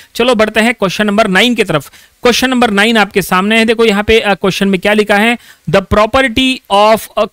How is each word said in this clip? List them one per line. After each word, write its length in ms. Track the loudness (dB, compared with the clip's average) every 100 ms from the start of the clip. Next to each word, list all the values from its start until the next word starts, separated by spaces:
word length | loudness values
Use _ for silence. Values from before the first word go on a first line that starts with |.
| -12
चलो, 200 | -4 0
बढ़ते 260 | 0 0 0
हैं 140 | -2
question 320 | 0 -4 -2 -2
number 200 | 0 0
nine 280 | 2 0
की 100 | 0
तरफ। 260 | -2 -4 -6 -20 -20 _
क्वेश्चन 280 | -2 0 0
नंबर 200 | 0 0
नाइन 260 | 0 0 0
आपके 260 | 0 -2
सामने 360 | -2 -2 0 0
है। 60 |
देखो, 200 | 0 2
यहाँ 200 | 0 0
पे, 160 | 0 0
अ, 140 | 0
क्वेश्चन 340 | -2 -2 -2 -2
में 120 | -2
क्या 120 | 0
लिखा 240 | 0 2 2
है? 220 | 0 -2 -8 -18 -2
"The 120 | -2 0
property 600 | 0 0 0 -2 0 -2 -4 -2
of 280 | 2 2 2 -2 -6
a 120 | -4